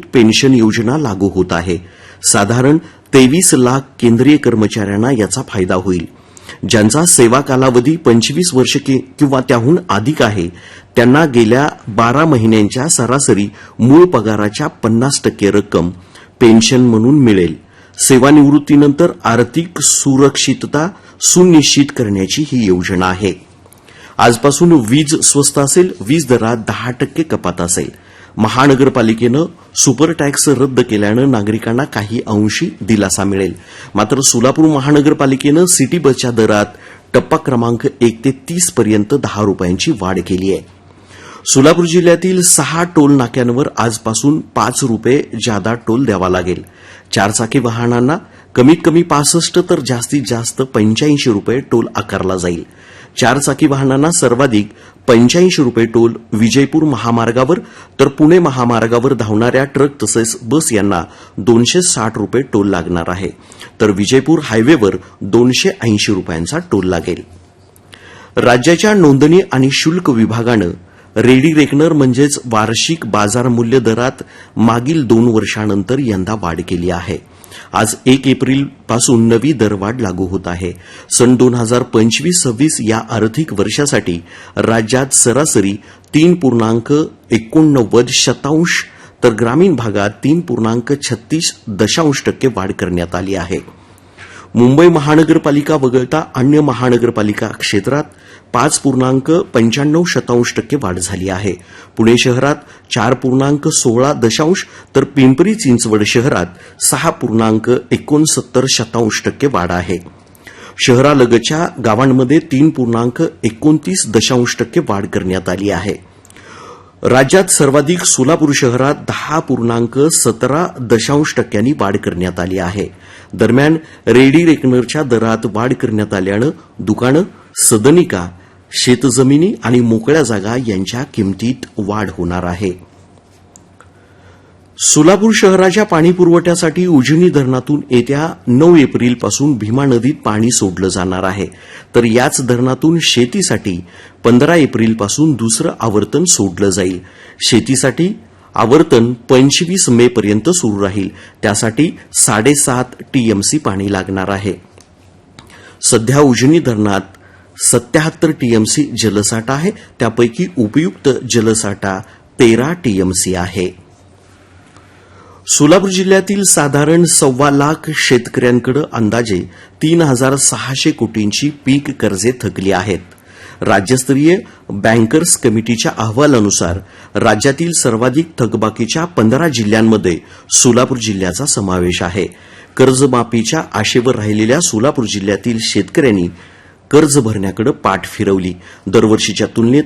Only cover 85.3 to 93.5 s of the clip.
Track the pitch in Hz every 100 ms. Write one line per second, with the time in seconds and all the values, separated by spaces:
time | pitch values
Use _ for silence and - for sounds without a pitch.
85.3 | 117 156 120 98 101 - - _ 147 165
86.3 | 175 135 117 110 113 110 147 160 - _
87.3 | 113 113 160 156 139 104 113 123 131 -
88.3 | 120 139 156 165 - - - - _ 123
89.3 | 107 113 127 196 139 113 101 101 - 131
90.3 | 165 170 117 113 117 117 143 - 113 -
91.3 | 156 165 - - 98 107 - 156 135 -
92.3 | 92 131 107 95 95 90 87 87 90 92
93.3 | 95 90